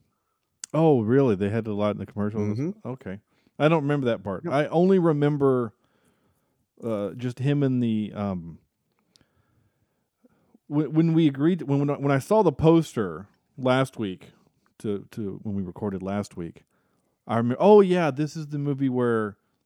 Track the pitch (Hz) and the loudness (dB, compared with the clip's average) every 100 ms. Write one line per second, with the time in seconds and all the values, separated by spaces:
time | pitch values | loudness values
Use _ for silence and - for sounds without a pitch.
0 | _ _ _ _ _ _ - 147 160 135 | _ _ _ _ _ _ -6 0 4 4
1 | 107 135 135 95 101 113 110 104 104 104 | 4 2 2 0 -2 -2 -4 -2 -2 -2
2 | 98 107 104 107 104 107 156 208 - 127 | -8 -6 -6 -4 -4 -4 -6 -8 -12 -12
3 | - 98 _ _ _ - 147 165 143 147 | -12 -14 _ _ _ -2 0 2 0 -2
4 | 123 110 101 92 175 147 147 160 180 190 | 0 -2 -4 -8 -2 -2 0 2 4 4
5 | 170 147 147 147 139 127 117 - _ _ | 2 2 0 2 2 2 -2 -8 _ _
6 | _ _ _ _ _ _ _ _ 117 107 | _ _ _ _ _ _ _ _ -6 -4
7 | 101 123 123 123 135 143 139 127 117 107 | -6 -6 -8 -4 0 2 2 0 0 -2
8 | 104 - 101 90 85 78 _ _ _ _ | -4 -4 -4 -4 -8 -16 _ _ _ _
9 | _ _ _ _ _ _ _ _ _ _ | _ _ _ _ _ _ _ _ _ _
10 | _ _ _ _ _ _ - 147 151 156 | _ _ _ _ _ _ -4 -2 0 2
11 | 165 160 156 135 156 180 135 139 143 143 | 4 4 4 4 0 0 0 0 0 -2
12 | 139 139 - 220 180 135 160 165 156 - | 0 0 2 2 2 4 6 4 2 -4
13 | 95 80 95 _ _ - 127 127 131 - | -6 -8 -14 _ _ -4 0 2 0 -4
14 | 107 90 - - _ _ _ _ 113 101 | -8 -10 -16 -20 _ _ _ _ -6 -6
15 | - - 101 98 107 98 90 - 107 95 | -8 -10 -8 -8 -8 -6 -6 -6 -6 -6
16 | 95 101 101 - 85 - _ _ _ _ | -4 -6 -6 -10 -12 -14 _ _ _ _
17 | _ _ - 117 120 123 185 208 190 180 | _ _ -4 -2 0 2 6 8 6 4
18 | 165 131 151 160 151 147 143 135 135 123 | 0 -2 -4 -6 -10 -6 -4 -2 -2 0
19 | 120 113 107 - _ _ | 0 0 -2 -8 _ _